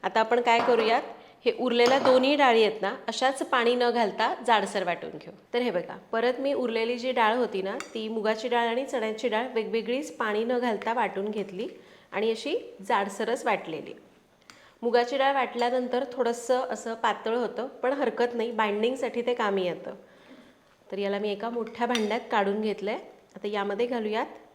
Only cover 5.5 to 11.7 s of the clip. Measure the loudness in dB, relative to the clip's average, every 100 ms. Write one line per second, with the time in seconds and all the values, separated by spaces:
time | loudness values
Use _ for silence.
5.5 | -2 0 -2 -4 -12 -4 0 0 0 -2
6.5 | 0 -2 -2 -2 -2 -2 2 4 4 0
7.5 | -2 -4 -6 -8 -8 -6 -2 -2 -2 0
8.5 | 0 0 -2 -2 -4 -4 -2 -2 -2 -2
9.5 | -4 -2 -4 -2 -4 -4 -6 -2 -2 0
10.5 | 0 0 -2 -2 0 -2 -2 -4 -6 -6
11.5 | -8 -10